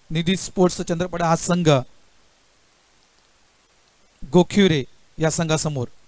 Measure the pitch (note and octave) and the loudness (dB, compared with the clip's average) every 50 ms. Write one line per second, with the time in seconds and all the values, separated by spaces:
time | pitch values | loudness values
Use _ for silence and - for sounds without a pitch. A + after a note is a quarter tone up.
0 | _ - D#3 E3 E3 E3+ F#3+ E3+ - - - G3+ F3+ F3 - - F3 - F3 E3 | _ -6 -4 -2 -2 -2 -2 -2 -4 -4 0 2 2 2 0 -2 -6 -4 -4 -4
1 | F3+ F3+ - E3+ E3+ D#3+ E3 - - - F3 F3 E3+ D#3 C#3+ B2+ A#2+ - - _ | -4 -6 -4 -2 0 0 0 0 0 0 0 2 4 4 4 2 2 -4 -12 _
2 | _ _ _ _ _ _ _ _ _ _ _ _ _ _ _ _ _ _ _ _ | _ _ _ _ _ _ _ _ _ _ _ _ _ _ _ _ _ _ _ _
3 | _ _ _ _ _ _ _ _ _ _ _ _ _ _ _ _ _ _ _ _ | _ _ _ _ _ _ _ _ _ _ _ _ _ _ _ _ _ _ _ _
4 | _ _ _ _ - C#3 C3+ F3+ F3 - - G#3 G3 F3+ D#3+ C#3 A#2+ - - _ | _ _ _ _ -6 0 2 2 2 2 2 2 2 4 2 0 -4 -8 -14 _
5 | _ _ _ - D#3+ D#3 D3 - E3 D#3 D#3+ D#3 - D#3 D3 C3 A#2 - - - | _ _ _ -4 -2 -2 0 -2 -2 -2 -2 -2 -2 -4 -6 -6 -8 -10 -12 -18
6 | - | -20